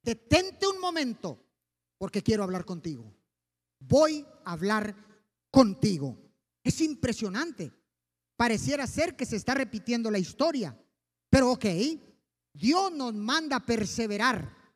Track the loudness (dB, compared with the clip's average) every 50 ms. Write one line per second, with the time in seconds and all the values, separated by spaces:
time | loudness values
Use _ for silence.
0 | _ -6 -6 -6 _ 4 4 4 4 0 -6 -2 -2 -2 0 0 -4 -4 -2 -2
1 | -2 -2 -4 -6 -10 -12 -12 -12 _ _ _ _ _ _ _ _ _ _ _ _
2 | -10 -4 -4 -2 0 0 0 0 0 -4 -4 -6 -6 -8 -10 -8 -8 -10 -10 -10
3 | -14 -20 -20 _ _ _ _ _ _ _ _ _ _ _ _ _ 0 4 6 6
4 | 6 4 2 -4 -8 -14 -20 -16 -12 -10 -8 -4 0 0 0 0 -2 -4 -8 -14
5 | -20 -20 -20 _ _ _ _ _ _ _ 8 8 8 8 4 0 0 0 0 -2
6 | -4 -8 -10 -12 -20 _ _ _ _ _ _ _ _ -2 0 2 0 -2 0 -2
7 | -2 -4 -2 -2 -4 -4 -4 -4 -6 -6 -6 -10 -12 -12 -12 _ _ _ _ _
8 | _ _ _ _ _ _ _ 2 2 2 2 2 0 -2 -2 -2 -4 -4 -2 0
9 | -2 -2 -2 -6 -6 -4 -4 -4 -2 -2 0 0 -2 -4 -6 -8 -4 -2 -2 0
10 | 0 0 0 -2 -2 -4 -2 0 0 0 0 -2 -6 -6 -10 -16 _ _ _ _
11 | _ _ _ _ _ _ 4 6 6 4 2 0 0 -2 0 0 0 -2 -2 -6
12 | -12 -20 _ _ _ _ _ _ _ _ _ -2 2 2 4 4 2 0 -2 -4
13 | -6 -6 -6 -4 -2 0 -2 -2 0 -2 -4 -4 -2 -2 -2 -2 -2 -4 -4 -4
14 | -4 -4 -2 0 0 0 0 0 -6 -10 -14 _ _ _ _